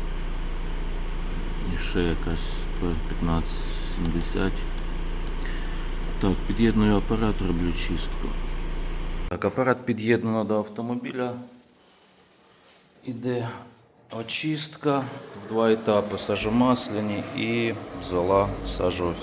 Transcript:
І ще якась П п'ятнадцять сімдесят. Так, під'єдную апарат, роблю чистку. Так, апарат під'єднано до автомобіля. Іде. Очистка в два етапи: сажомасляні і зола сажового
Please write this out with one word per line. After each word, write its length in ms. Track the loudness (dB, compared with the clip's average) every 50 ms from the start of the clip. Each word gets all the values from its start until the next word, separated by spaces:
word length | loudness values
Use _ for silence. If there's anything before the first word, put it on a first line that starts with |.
| -2 -2 -2 -2 -2 -2 -2 -2 -2 -2 -2 -2 -2 -2 -2 -2 -2 -2 -2 -2 -2 -2 -2 -2 -2 -2 -2 -2 -2 -2 -2 -2 0 0 0
І 140 | 0 0 2
ще 100 | 2 2
якась 540 | 4 4 2 2 0 0 0 0 0 0 -2 -2 -2 -2 -2 0
П 80 | 0 0 0 0 0 -2
п'ятнадцять 840 | 0 0 2 2 2 2 2 0 -2 -2 -2 -2 -2 -2 -2 -2 -2
сімдесят. 560 | 0 0 0 0 0 0 0 0 0 2 2 0 0 -2 -2 -2 -2 -2 -2 -2 -2 -2 -2 -2 -2 -2 -4 -4 -2 -2 -2 -2 -2 -4 -4 -4 -4 -4 -4 -2 -2 -2 -2 -2 0
Так, 120 | 2 2 2 2 0 0
під'єдную 500 | 2 4 4 4 6 6 6 6 6 4
апарат, 380 | 4 2 2 2 2 2 2 2 0 0
роблю 260 | 0 0 0 0 0
чистку. 540 | 0 0 -2 -2 -2 -2 -2 -4 -4 -4 -4 -4 -4 -4 -4 -4 -4 -4 -4 -4 -4 -4 -4 -4 -4 -4 -4 -4 -4 -2 -2
Так, 180 | -2 0 0
апарат 400 | 0 2 2 4 4 2 2 2
під'єднано 580 | 0 -2 0 4 4 4 4 4 2 2 2 2
до 140 | 2 2 0
автомобіля. 760 | 0 -2 -6 -8 -6 -4 -4 -4 -6 -6 -4 -4 -4 -4 -4 -8 -12 -16 -18 -20 -20 -20 _ _ -20 -20 -20 -20 -20 -20 -20 -20 -20 _ _ _ -20 -20 -20 -20 -20 -20 -20 -20 -20 -20 _ -14 -10
Іде. 440 | -8 -8 -6 -4 -4 -2 -2 -4 -4 -8 -10 -14 -18 -20 -20 _ _ _ _ _ -12 -10 -10
Очистка 840 | -8 -6 -6 -4 -2 -2 -2 -2 -4 -6 -8 -4 0 2 2 2 0 -2 -8 -12 -14 -14 -14 -14 -10
в 40 | -2
два 220 | 2 4 6 6
етапи: 460 | 4 4 4 4 4 4 4 2 -2 -4
сажомасляні 1040 | -2 0 0 0 0 2 4 4 6 6 4 2 2 0 -2 -2 -2 -2 -2 -4 -4 -6 -4 -2
і 360 | -2 0 0 0 0 0 -2 -4 -8 -10 -10 -10 -6 -2
зола 400 | 0 2 4 6 6 6 4 4 0 -2 -4
сажового 520 | -4 -2 0 0 0 0 0 0 -2 -2 -2